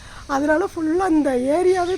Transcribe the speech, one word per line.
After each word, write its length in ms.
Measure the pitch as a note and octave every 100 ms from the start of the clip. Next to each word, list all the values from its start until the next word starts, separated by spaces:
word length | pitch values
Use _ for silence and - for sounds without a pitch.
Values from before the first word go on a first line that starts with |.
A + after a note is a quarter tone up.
| - - - C#4
அதனால 340 | D4 D#4 G4
ஃபுல்லா 360 | E4+ D#4 E4+ F#4+ D#4
இந்த 140 | C#4 B3+ C4 D#4
ஏரியாவே 400 | F#4 F#4 F4